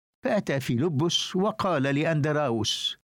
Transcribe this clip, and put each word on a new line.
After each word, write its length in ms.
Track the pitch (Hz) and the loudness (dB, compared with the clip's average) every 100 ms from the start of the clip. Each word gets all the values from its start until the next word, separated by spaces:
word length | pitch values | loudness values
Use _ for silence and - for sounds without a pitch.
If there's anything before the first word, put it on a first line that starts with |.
| _ _ | _ _
فأتى 360 | 262 214 190 139 | -2 0 0 -2
فيلبس 760 | - 120 165 139 170 - - 180 | 0 0 2 2 0 0 -2 0
وقال 460 | 202 - 196 160 | 0 0 0 0
لأندراوس، 1160 | 135 139 160 156 147 151 147 117 110 - - - _ | 2 0 2 2 2 0 0 0 -2 -2 -4 -8 _